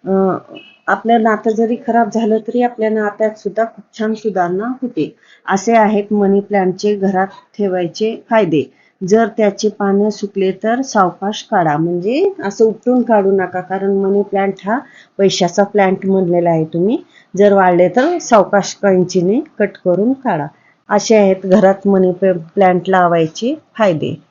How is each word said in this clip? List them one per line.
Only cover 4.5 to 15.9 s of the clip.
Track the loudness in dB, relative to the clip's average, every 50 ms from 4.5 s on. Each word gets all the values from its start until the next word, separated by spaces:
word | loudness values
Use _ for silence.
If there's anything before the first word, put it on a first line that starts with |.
| -2 -4 -4
होते. | -6 -8 -8 -10 -8 -4 -6 -6 -6 -8 _ _ _ -20 _ _ -4
असे | -4 -2 0 2 2
आहेत | 4 4 4 2 -2 -2 -2 0
मनी | 0 2 2 2 0
प्लांटचे | 0 -2 -2 -2 0 -2 -4 -2 -2 -2 -2
घरात | 0 -2 -2 0 -2 -4 -4 -6 -20 _ _ _
ठेवायचे | -4 -4 -2 -2 -2 -4 -6 -4 -4 -4 -4 -4 -8 -6 _
फायदे. | 0 0 2 2 0 -2 -2 -4 _ _ _ _ _ _ -2
जर | 2 2 2 2
त्याचे | 0 0 0 0 0 0 0 -4 -4
पानं | -2 -2 -2 0 2 2 0 0
सुकले | -2 -6 -10 -8 _ -2 -2 -2
तर | -2 -4 -4 -4 -2 -2
सावकाश | -4 -4 0 0 0 0 0 -6 -8 -8 -6 -8 -8 _
काढा, | 0 0 2 0 0
म्हणजे | 0 -2 -2 -2 -2 -2 -2 -2 0 0 -2 -2 -4 -8
असं | -8 0 2 2
उपटून | 2 2 -2 _ 0 0 0
काढू | 2 2 2 2 2 2
नका, | 2 0 0 -2 -6 -8
कारण | -8 -6 -6 -4 -2 -2
मनी | 0 0 0 0 0 0
प्लांट | -2 -2 -2 -2 -2 -2 -4 -6 -4
हा | -4 -4 -4 -6 -10 -20 -20 -20 _ _
पैशाचा | 0 0 0 2 0 -2 -2 0 0 -2
प्लांट | 0 2 0 2 2